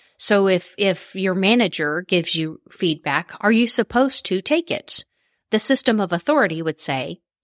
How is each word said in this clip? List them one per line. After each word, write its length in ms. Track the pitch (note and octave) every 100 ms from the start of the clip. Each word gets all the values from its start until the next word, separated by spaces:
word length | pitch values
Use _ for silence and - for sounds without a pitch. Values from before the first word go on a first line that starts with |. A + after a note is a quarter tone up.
| _ -
So 280 | - G3+ G3
if, 280 | F3+ - -
if 400 | G3 E3+ - F#3+
your 180 | F#3+
manager 680 | F#3 F#3+ A#3+ G3 - D3 D#3+
gives 340 | F3+ F3+ D#3+ D#3+
you 240 | D#3+ - -
feedback, 600 | - F3 D#3 D3+ C#3+ - -
are 100 | G#3
you 160 | A3+ A#3
supposed 600 | - G#3+ A#3+ C4+ - -
to 140 | F#3+
take 300 | - D#4 E4+
it? 340 | - - - - _ _ _ _
The 80 | G#3+
system 400 | - C4+ - A3
of 140 | F#3
authority 500 | F3 - D4+ G3+ D#3+
would 160 | D#3+ D#3
say, 440 | - C3+ D3+ E3+ _ _